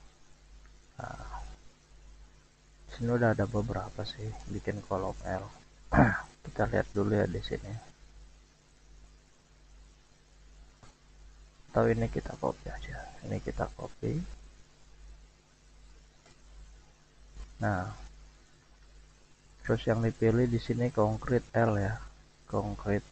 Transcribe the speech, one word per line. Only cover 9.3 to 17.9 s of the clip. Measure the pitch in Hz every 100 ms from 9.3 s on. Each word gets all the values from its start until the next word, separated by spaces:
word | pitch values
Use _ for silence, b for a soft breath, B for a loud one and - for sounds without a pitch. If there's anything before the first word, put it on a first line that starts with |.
| - - - - - - - - - - - - - - - - - - - - - - - -
Atau | 113 113
ini | 113 113
kita | - - -
copy | 65 - -
aja. | - - - - - 107
Ini | 104
kita | - - 113
copy. | - - - 113 143 185 - - - - - - - - - - - _ - - - - - - - - - - - - - - - - - - - - - 104
Nah, | 95 101